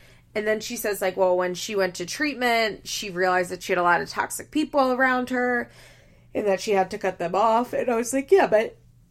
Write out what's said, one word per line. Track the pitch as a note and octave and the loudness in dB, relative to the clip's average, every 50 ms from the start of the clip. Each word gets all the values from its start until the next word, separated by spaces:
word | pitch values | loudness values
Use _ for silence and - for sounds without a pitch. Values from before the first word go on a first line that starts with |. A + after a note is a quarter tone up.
| - - - - _ _ - | -20 -20 -20 -20 _ _ -8
And | A3 G#3+ | -4 -2
then | G#3+ A3 A3 | -2 -2 -2
she | G#3+ - A#3+ | -4 -8 -8
says, | A#3 - G#3+ G3+ G3 G3+ | -6 -4 -4 -2 -2 -2
like, | F#3+ F#3 | -2 0
well, | F#3+ F#3+ F#3 F3+ | 2 2 4 4
when | F3+ F3+ F3+ F3+ | 2 2 0 -2
she | F3 - - A3 | -6 -6 -4 -2
went | G3 F#3+ F3+ F3+ | 0 0 -2 -2
to | - F3 | -6 -8
treatment, | F3 - - D4+ D4 C4 A#3 B3+ A#3+ A#3 A3+ A3+ G#3+ F3+ - - - | -8 -6 -4 -4 -4 -2 -2 0 2 2 2 2 0 -2 -6 -10 -10
she | - - A3 G#3 | -8 -8 -8 -6
realized | E3+ F3 F#3+ F#3 F3+ F3+ F3+ F3+ | -2 0 0 2 2 2 0 -2
that | F#3 F3 - | -4 -8 -4
she | - F#3+ | -2 0
had | F3+ | 2
a | F3 | 4
lot | F3 F3 E3 | 4 4 2
of | E3 E3 | 2 -2
toxic | - G#3+ - - - - - - | -4 -4 -4 -4 -6 -10 -12 -6
people | - D4+ D4+ - - C#4+ C4 C4 B3+ | -4 -4 -2 0 2 2 2 2 2
around | B3 C4 C4 B3+ B3+ B3+ B3 | 2 2 2 2 0 -2 -2
her | B3+ B3 B3 B3 B3 A#3+ A#3+ - - - - - - - - - - _ _ _ - | -2 -2 0 0 0 -2 -4 -6 -12 -20 -20 -20 -20 -20 -20 -20 -20 _ _ _ -6
and | - G#3+ | -2 0
that | G#3 F#3+ F#3 - | 0 0 0 0
she | A3+ | 0
had | G3+ F#3+ F#3 F3+ G#3+ | 2 2 2 0 -4
to | G3+ | -4
cut | - F#3+ F#3 - | -4 -4 -4 -4
them | F3 E3+ F3+ | -4 -2 0
off. | F#3+ G#3+ A3+ A3 A#3 B3 B3 - | 2 2 4 4 2 0 0 -4
And | C4+ B3 B3+ | -4 -2 -2
I | A#3+ | -2
was | A3+ A#3+ A#3+ C4 | -2 -2 -2 -4
like, | C4+ C4+ - | -4 2 4
"Yeah, | F#4+ G4 F3+ | 4 6 6
but | E3+ E4 D#4+ - - - - _ - - - _ _ | 6 4 2 2 0 -6 -14 _ -20 -20 -20 _ _